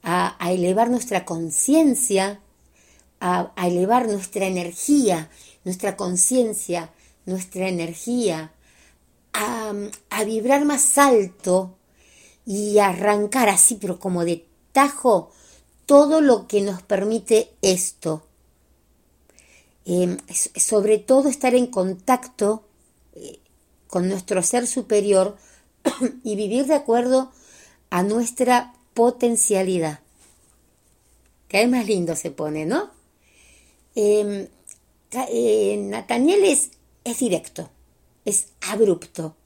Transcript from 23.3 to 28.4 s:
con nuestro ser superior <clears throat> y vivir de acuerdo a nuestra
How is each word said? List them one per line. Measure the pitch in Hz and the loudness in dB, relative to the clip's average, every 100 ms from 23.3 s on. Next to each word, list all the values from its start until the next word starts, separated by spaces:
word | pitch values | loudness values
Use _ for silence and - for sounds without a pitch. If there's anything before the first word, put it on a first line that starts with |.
| - _ _ _ _ _ | -20 _ _ _ _ _
con | 180 180 | -4 -2
nuestro | 196 - 185 | -4 -4 -2
ser | 170 247 240 | 0 -2 -2
superior | - - 208 202 190 190 208 _ _ _ _ | -6 0 0 4 2 2 -4 _ _ _ _
<clears throat> | - - 247 - | -4 -2 -4 -4
y | 226 208 | -6 -4
vivir | 208 240 269 | -2 -2 2
de | 294 | 0
acuerdo | 294 233 240 262 262 _ _ - - _ _ | 2 0 4 0 0 _ _ -20 -20 _ _
a | 180 | -2
nuestra | 196 220 233 - | 0 0 -4 -2